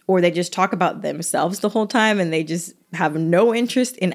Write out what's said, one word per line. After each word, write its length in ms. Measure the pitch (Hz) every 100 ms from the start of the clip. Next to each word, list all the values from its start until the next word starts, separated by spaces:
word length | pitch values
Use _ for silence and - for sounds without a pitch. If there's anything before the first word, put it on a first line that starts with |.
| -
or 160 | 185
they 80 | 175
just 240 | 165 175
talk 200 | - 190
about 280 | 185 175 -
themselves 580 | 151 147 165 - 160 196
the 100 | 208
whole 180 | 220 214
time 320 | 254 220 208
and 120 | 170
they 120 | 160
just 300 | 156 170 - - _
have 220 | 165 165 156
no 400 | 165 175 233 226
interest 420 | 240 254 247 -
in 160 | 180